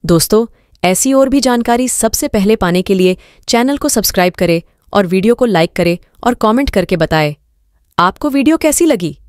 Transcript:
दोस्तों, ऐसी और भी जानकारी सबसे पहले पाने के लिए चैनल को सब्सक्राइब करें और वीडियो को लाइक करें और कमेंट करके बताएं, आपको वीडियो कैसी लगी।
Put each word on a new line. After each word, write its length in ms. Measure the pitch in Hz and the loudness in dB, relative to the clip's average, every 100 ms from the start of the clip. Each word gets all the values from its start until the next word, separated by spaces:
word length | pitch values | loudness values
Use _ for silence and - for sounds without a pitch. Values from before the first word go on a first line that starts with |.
| - | 2
दोस्तों, 400 | 170 - 214 233 _ _ _ | 0 2 0 0 _ _ _
ऐसी 300 | 180 185 262 | -2 0 0
और 160 | 269 269 | 2 2
भी 100 | 277 | 2
जानकारी 480 | 254 240 233 240 254 | 0 0 0 0 -2
सबसे 400 | - 226 - 294 | -2 -2 -2 -4
पहले 280 | 214 196 220 | -2 0 0
पाने 260 | 180 180 | 0 -2
के 120 | 185 | 0
लिए 240 | 190 180 180 - _ - | 0 0 -2 -10 _ -2
चैनल 300 | 233 254 285 | 0 0 -2
को 120 | 294 | -2
सब्सक्राइब 440 | 240 190 196 180 | -2 -2 0 -2
करें 280 | - 175 170 - _ _ | 0 -2 -2 -4 _ _
और 140 | 202 185 | -2 0
वीडियो 280 | 185 202 240 | 0 2 2
को 100 | 247 | 2
लाइक 280 | 185 165 | 2 0
करें 240 | - 175 175 _ _ | 0 -2 -2 _ _
और 100 | 233 | -4
कमेंट 360 | 247 220 233 277 | -2 0 0 0
करके 280 | 202 170 175 | -2 -2 -2
बताएं, 380 | 160 160 151 147 _ _ _ _ _ - | 0 0 -2 -6 _ _ _ _ _ -2
आपको 300 | 180 - 302 | -2 0 -2
वीडियो 280 | 277 269 320 | 0 2 2
कैसी 280 | 311 285 339 | 0 0 0
लगी। 320 | 233 170 131 | 0 -4 -10